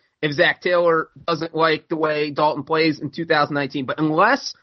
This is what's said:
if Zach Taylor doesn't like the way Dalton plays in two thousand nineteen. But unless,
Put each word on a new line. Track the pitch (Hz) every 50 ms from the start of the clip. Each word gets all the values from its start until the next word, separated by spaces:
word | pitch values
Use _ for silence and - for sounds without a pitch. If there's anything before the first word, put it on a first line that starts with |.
| _ _ _ -
if | 151 151
Zach | 143 143 170 156 143 -
Taylor | - 185 180 175 175 170 165 160 156 - _ 143 -
doesn't | - 165 147 160 165 160
like | 156 160 160 156 156 - -
the | 170
way | 156 156 151 151 147 151 151
Dalton | 143 160 151 151 - 147 -
plays | - 160 156 165 160 147 -
in | 151 127
two | - 165 165
thousand | 165 160 151 147 -
nineteen. | 147 143 143 135 - 147 131
But | 123 143 -
unless, | 156 151 156 165 196 226 277 262 - - - _